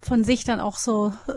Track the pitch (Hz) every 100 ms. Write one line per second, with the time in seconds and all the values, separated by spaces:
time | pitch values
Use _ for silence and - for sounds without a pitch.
0 | - 247 214 247 - 220 208 202 - 214
1 | 208 208 -